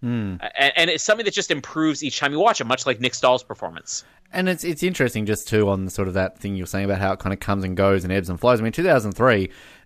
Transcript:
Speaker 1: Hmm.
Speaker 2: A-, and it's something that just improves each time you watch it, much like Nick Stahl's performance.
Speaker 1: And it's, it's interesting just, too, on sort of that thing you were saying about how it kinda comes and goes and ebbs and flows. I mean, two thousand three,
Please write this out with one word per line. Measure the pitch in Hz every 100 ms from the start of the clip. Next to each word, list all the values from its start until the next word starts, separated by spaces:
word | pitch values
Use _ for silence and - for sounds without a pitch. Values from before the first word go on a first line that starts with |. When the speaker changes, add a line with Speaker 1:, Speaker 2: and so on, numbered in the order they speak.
Speaker 1:
Hmm. | 120 120 104 90
Speaker 2:
A-, | - - 139 160
and | 165
it's | 156
something | - 214
that | 208
just | 202 -
improves | 156 - 156 156 143
each | 143 -
time | 139
you | 147
watch | 208 -
it, | 120
much | 127 -
like | 113
Nick | 123
Stahl's | - 131 127
performance. | - - 90 82 - - - _ _
Speaker 1:
And | 180 185
it's, | 175
it's | 165 160
interesting | 180 180 131 113 104
just, | 107 -
too, | 110 101
on | 98 95
sort | 92 95
of |
that | 92 92 -
thing | 101 98
you |
were | 87
saying | 98 98
about | 95
how | 98
it | 98
kinda | 98 95
comes | - 101
and | 95 92
goes | 98 98
and | 90
ebbs | 98 90
and | 87
flows. | 120 123
I |
mean, | 113
two | 113
thousand | 180 143 104
three, | 95 127 107 92 - - -